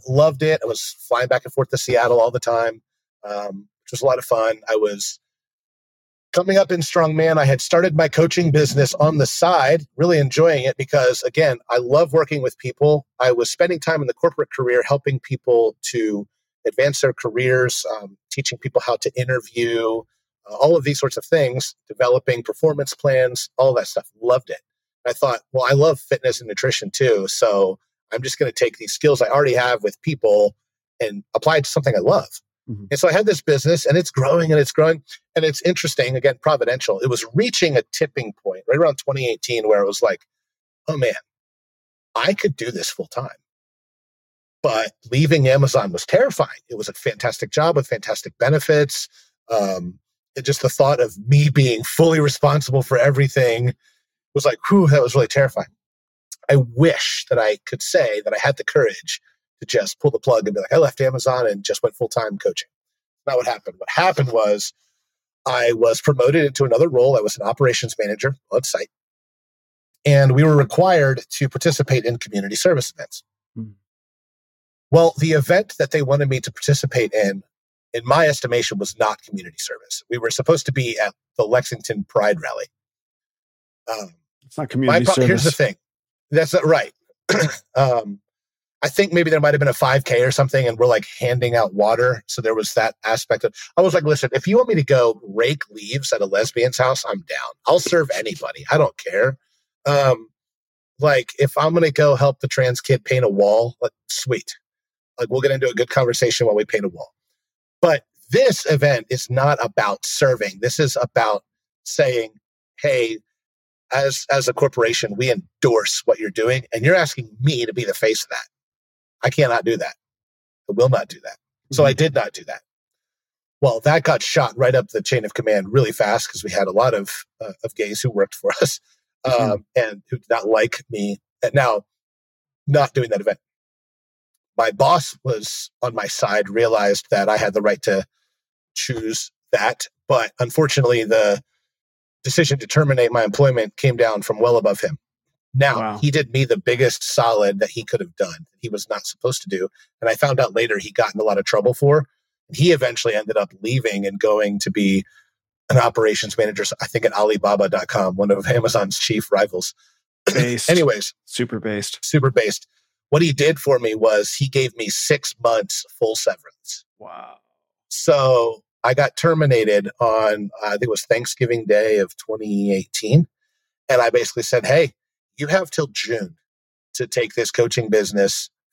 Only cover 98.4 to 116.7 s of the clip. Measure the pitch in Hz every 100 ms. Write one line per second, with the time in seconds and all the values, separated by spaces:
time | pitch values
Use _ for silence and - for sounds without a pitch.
98.4 | 64 71 69 151 143 - - 98 127 135
99.4 | _ _ _ _ 139 143 135 117 113 _
100.4 | _ _ _ _ _ - 147 135 120 -
101.4 | 143 - 151 170 165 139 147 135 139 131
102.4 | 131 - 127 123 - 127 - 127 120 98
103.4 | 101 107 117 - 120 - - - - 117
104.4 | - - _ _ _ _ _ - 117 127
105.4 | 135 135 127 113 123 - 123 117 120 -
106.4 | 117 104 107 110 101 87 - _ _ _
107.4 | _ _ _ _ 170 147 - _ _ 214
108.4 | 262 185 - 151 143 123 - 127 - 123
109.4 | 139 143 117 - 107 98 - - 139 123
110.4 | 101 95 120 - 147 127 123 - 110 104
111.4 | - _ _ _ - - 139 123 113 _
112.4 | _ _ _ - 147 131 113 110 - _
113.4 | _ _ _ _ _ 131 139 127 - 139
114.4 | 127 120 139 123 117 117 107 104 127 110
115.4 | - _ 135 113 101 - - - 107 95
116.4 | 113 127 123